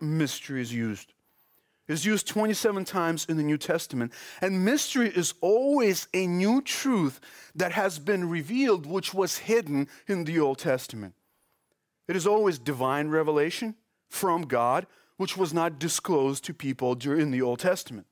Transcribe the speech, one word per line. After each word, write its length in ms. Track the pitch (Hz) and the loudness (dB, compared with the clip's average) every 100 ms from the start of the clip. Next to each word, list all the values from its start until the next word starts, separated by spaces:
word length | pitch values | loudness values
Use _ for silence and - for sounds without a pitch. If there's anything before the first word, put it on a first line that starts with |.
mystery 600 | 156 160 147 - - 135 | -2 0 0 -2 -8 -6
is 120 | 117 | -4
used. 400 | 117 113 101 - _ _ _ _ _ _ _ - | -4 -4 -6 -12 _ _ _ _ _ _ _ -8
It's 160 | 156 | -2
used 240 | 190 214 - | 0 0 0
twenty-seven 560 | 208 214 208 226 196 | 0 0 2 0 0
times 420 | 185 190 165 160 - | -2 0 0 0 -2
in 80 | 160 | 0
the 60 | |
New 140 | 151 151 | 0 0
Testament. 540 | - 160 - 131 117 - - - | 0 -2 -2 -4 -4 -6 -18 -4
And 240 | 185 190 190 | -2 2 2
mystery 440 | 285 - 269 226 | 2 0 0 2
is 240 | 180 160 - | 2 -2 0
always 680 | 175 220 269 285 220 180 - | 2 4 4 4 4 2 -2
a 140 | 185 185 | -2 0
new 340 | 175 196 262 | 2 4 2
truth 600 | 285 - 269 226 147 - - - - 156 | 0 -2 2 2 2 -2 -14 -20 -10 -4
that 180 | 180 | -2
has 240 | 170 196 156 | 0 0 -2
been 320 | 147 196 175 | -2 0 0
revealed, 560 | 170 143 247 269 190 147 | -4 -2 0 2 2 0
which 280 | 185 - | -4 -2
was 240 | 190 180 - | -2 -2 -2
hidden 500 | - 226 165 143 139 - - | 0 0 2 -2 -2 -6 -4
in 180 | 196 156 | -2 0
the 140 | 165 | 2
Old 180 | 143 135 | 2 2
Testament. 560 | 160 127 - 113 98 - _ _ _ _ _ _ _ _ - | 0 -2 -4 -12 -12 -16 _ _ _ _ _ _ _ _ -6
It 60 | 180 | -2
is 100 | 175 | 2
always 320 | 214 208 147 | 4 4 0
divine 480 | 120 131 131 143 151 | -2 -2 0 0 0
revelation 680 | 156 156 151 156 - 226 214 _ _ _ | 0 2 2 0 -2 -8 -10 _ _ _
from 320 | - 190 170 | -2 0 0
God, 440 | 151 123 120 143 185 _ _ - | 0 2 2 2 -2 _ _ -6
which 220 | 185 - | -6 -2
was 160 | 180 | 0
not 260 | 170 170 147 | 2 0 -2
disclosed 640 | 160 - - 156 135 139 | -4 -2 0 2 2 -2
to 100 | - | -8
people 420 | - 139 - 127 127 | -8 -6 -2 -2 -2
during 360 | 139 151 151 | 0 0 0
the 100 | 127 | 0
Old 180 | 123 120 | 0 0
Testament. 480 | 185 180 - 113 - | 0 0 -4 -14 -18